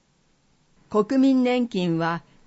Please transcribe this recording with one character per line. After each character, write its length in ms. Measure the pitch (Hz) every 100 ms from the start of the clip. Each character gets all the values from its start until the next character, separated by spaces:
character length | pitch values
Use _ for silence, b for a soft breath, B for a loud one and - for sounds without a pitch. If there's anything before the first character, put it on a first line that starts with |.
| _ _ _ _ _ _ _ _ -
国 320 | 208 208 262
民 220 | 269 262
年 240 | 247 247 240
金 300 | 190 180 165
は 260 | 165 170 - b